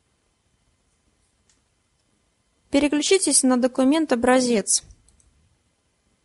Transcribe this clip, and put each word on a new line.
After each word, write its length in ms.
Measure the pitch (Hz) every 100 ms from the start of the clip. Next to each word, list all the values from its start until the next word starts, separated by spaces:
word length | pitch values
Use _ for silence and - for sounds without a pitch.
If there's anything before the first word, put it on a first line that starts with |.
| _ _ _ _ _ _ _ _ _ _ _ _ _ _ _ _ _ _ _ _ _ _ _ _ _ _ -
Переключитесь 760 | 277 285 294 - 392 320 269
на 140 | 254 254
документ 540 | 247 254 262 320 302
«Образец». 720 | 240 247 262 247 220 - - - - _ _ _ _ _ _ _ _ _ _ _ _